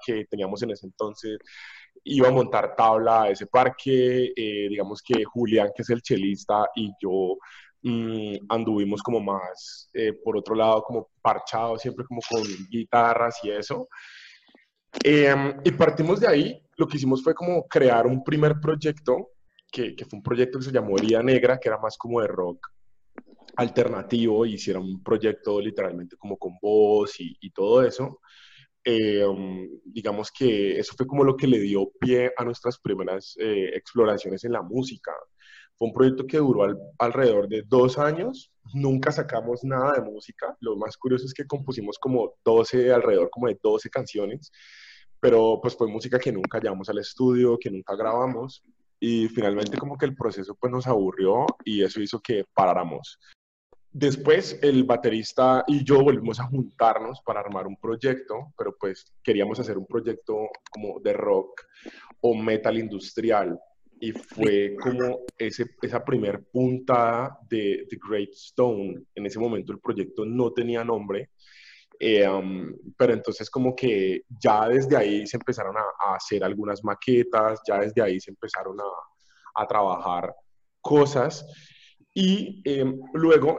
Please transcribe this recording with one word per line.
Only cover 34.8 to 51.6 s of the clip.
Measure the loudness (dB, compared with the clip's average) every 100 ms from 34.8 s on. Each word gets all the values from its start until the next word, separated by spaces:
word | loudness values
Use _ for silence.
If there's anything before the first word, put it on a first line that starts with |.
| -6 -8 -12 -12 -16 _ -20 -20 -20 -6
Fue | -2
un |
proyecto | 2 2 2 -2
que | 0
duró | 2 4
al-, | 2 0 -10 -4
alrededor | -2 2 4 4 0
de | -4
dos | 2 4 4 4
años. | 0 0 -6 -8 -16 _ -10
Nunca | -2 0 2 0
sacamos | -2 -2 -4 -4 -6
nada | -4 -2 0
de | 0
música. | -4 -10 -18 -12 -12 -8
Lo | -8 -6
más | -8 -6
curioso | -2 -2 -2
es |
que | -12 -10
compusimos | -8 -8 -8 -10 -6
como | -2 -2 -2 -2
doce, | 4 4 4 2 4
alrededor | 4 4 4 2
como | -2 -4
de | 0
doce | 0 0 -2
canciones, | -8 -6 -6 -6 -8 -14 -20 -20 -20 -20 -20 -20 0
pero | 4 6 6 2
pues | -2 -2
fue | -2
música | -4 -2 -2
que | 0
nunca | -4 -4 -4
llevamos | -4 -4 -6
al | -6
estudio, | -6 0 2 4 4 2
que | -2
nunca | -8 -6 -4
grabamos. | -2 0 -2 -4 -8 -14 _ _ _ _
Y | -2 0 0
finalmente | 0 0 0 -2 -4
como | -6 -4
que | -4
el | -2
proceso | -6 -6 -10 -6
pues | -4
nos | -2 0
aburrió | 0 0 2 2 4 0 -4